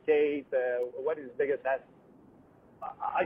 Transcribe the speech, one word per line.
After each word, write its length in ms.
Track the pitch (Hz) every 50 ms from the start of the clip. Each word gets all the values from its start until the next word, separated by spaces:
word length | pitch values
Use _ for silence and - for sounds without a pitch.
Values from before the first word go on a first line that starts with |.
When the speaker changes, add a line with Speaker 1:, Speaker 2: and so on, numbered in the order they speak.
| -
Speaker 1:
skate? 420 | 156 151 147 151 147 147 143 131 -
Uh, 320 | 139 131 123 127 123 123 123 123 123 131
what 160 | 131 156 165 156
is 60 | 139
his 80 | 123 117
biggest 280 | 131 143 135 139 - -
asset? 240 | 131 135 123 - - - - - - - - - - - - - - - - - - - -
Speaker 2:
I, 420 | - - - - - - - 165
I 0 | 180